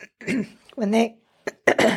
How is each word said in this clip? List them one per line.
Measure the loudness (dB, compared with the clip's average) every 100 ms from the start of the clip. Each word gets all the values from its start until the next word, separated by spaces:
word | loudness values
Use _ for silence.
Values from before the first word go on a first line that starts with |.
| -20 -14
<clears throat> | -6 -4 -4 -10 _
when | -6 -2
they, | 0 0 -4 _ _
<clears throat> | -14 -6 0 2 2